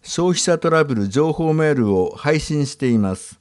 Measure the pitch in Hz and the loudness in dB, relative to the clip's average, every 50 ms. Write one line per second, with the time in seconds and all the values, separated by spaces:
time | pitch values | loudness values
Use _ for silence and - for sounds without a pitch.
0 | _ - - - 170 185 180 - - 185 170 160 - 165 160 160 156 139 127 110 | _ -8 -4 -2 0 0 0 0 0 0 0 0 2 2 2 2 2 2 0 -2
1 | 101 98 98 135 151 160 151 165 165 160 156 156 160 151 147 131 113 104 98 92 | -2 0 0 0 0 0 0 -2 0 0 0 2 2 2 2 2 2 2 2 2
2 | 90 85 - - - 143 160 156 - - 156 147 143 135 - _ 135 123 117 113 | 0 -2 -4 -4 -2 0 0 0 -2 -2 -2 -2 -2 -4 -4 _ 0 2 2 2
3 | 101 95 92 - - - - _ | 2 0 -2 -6 -10 -20 -20 _